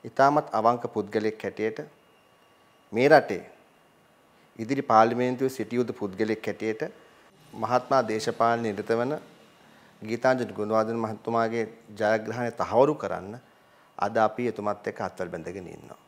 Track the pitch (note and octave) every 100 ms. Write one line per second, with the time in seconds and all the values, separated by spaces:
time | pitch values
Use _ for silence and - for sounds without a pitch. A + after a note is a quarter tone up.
0 | A#2 - C3+ D3 D3 G#2+ A2 A#2+ A#2+ -
1 | G2 G#2+ G#2+ G#2 G2+ - A2 A2 D#3+ _
2 | _ _ _ _ _ _ _ _ _ A2
3 | C#3 D3+ - F#2 - - _ _ _ _
4 | _ _ _ _ _ - A2+ C3+ C3+ A2
5 | A#2 A#2 B2 B2 C3 B2+ G#2 A#2+ A#2+ -
6 | G2+ F#2 A2 A2 - F#2+ A2 A2 D#3+ -
7 | - _ _ _ - - A2 B2 - C3+
8 | A2+ A2 A#2 A2+ A#2 A#2 A2+ G2 G#2 A#2
9 | B2 D#3 - - - _ - - - _
10 | G#2+ A#2+ C3 B2+ A2 G2+ G#2 A2 A2 A#2
11 | A2 G#2+ - A#2 A2+ A#2 A2 - - G#2
12 | G#2+ A2 G#2+ A#2+ A#2+ - F#2 A2+ C#3+ D3+
13 | F#2+ F2 F#2 A#2+ _ _ _ _ _ -
14 | G2+ A2+ G#2+ A2+ A#2+ G#2 G#2 G#2 A2+ -
15 | F#2+ - F2+ E2+ E2 F#2+ E2+ D#2 - -